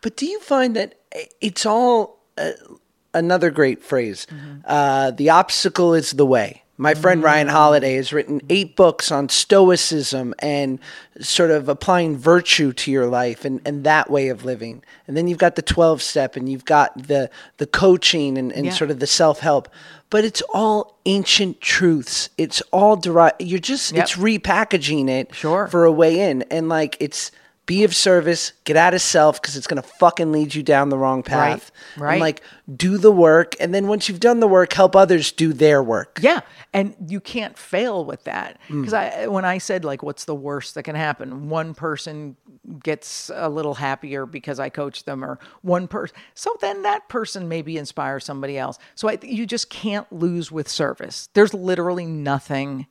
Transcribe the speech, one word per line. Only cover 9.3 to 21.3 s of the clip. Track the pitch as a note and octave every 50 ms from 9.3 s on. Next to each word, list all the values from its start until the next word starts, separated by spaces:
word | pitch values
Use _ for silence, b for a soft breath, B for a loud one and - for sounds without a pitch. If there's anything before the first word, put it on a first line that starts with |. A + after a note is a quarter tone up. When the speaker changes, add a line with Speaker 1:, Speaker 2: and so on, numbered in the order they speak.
| - - - _ G#3 G3 F#3+ F#3 F3+ E3 - - E3 D3+ C3+ - - C3 B2+ B2 B2 -
Speaker 1:
and | - D3 D3 C#3+ C#3+ C3+ C3 C3 B B B B B B B -
sort | - - - - F3 E3
of | D#3 D3+ C3+ C3+
applying | C#3+ C3+ - - F#3 F3+ E3+ D#3+ D3+ C3+
virtue | B2 D#3+ E3+ F3+ F3 - - - D3+ C#3 B2
to | - - -
your | C3+ C3+ B2 A#2+
life | B2 B2 B2 B2 A#2 - -
and, | C#3+ C3 B2+ -
and | C#3+ D3 C#3+ C#3
that | D3+ D3+ D#3 - -
way | C#3 C#3+ C3+ C3+
of | B2+ G2+ B2
living. | B2+ B2+ A2 A2+ A#2 A2+ B2 b b b b b b
And | C3+
then | D3+ E3+ F3
you've | F3 D#3+
got | F#3+ F3 E3
the | -
twelve | - - - - E3+ E3 D#3+ C3+
step, | - - - D#3 C3+ B2+ -
and | C#3+ B2+ C3
you've | C3+ C3 -
got | - D#3+ D3 C#3 - - - C3 C#3+
the, | D3 C#3 C3 A#2+ B B B B B _
the | D3
coaching | - - - F3+ F#3+ F3+ F3+ - - - E3 D3 C#3 C3+ C3+
and, | C3 B2+
and | - B2 C#3+
Speaker 2:
Yeah. | F3 F3+
Speaker 1:
sort | F#3 E3 C#3+
of | D3+ B2+
the | C3+ C#3
self-help. | - - E3+ D#3 D3 - C3+ D#3+ D3 C3+ - - B B B B B B B B
But | - G#3+ G#3+
it's | A3+ G#3 - - - G#4
all | F#3+ A3 A3 G#3+ G#3+ G3+ - _ _ _
ancient | F#3+ F#3+ G3+ F#3+ -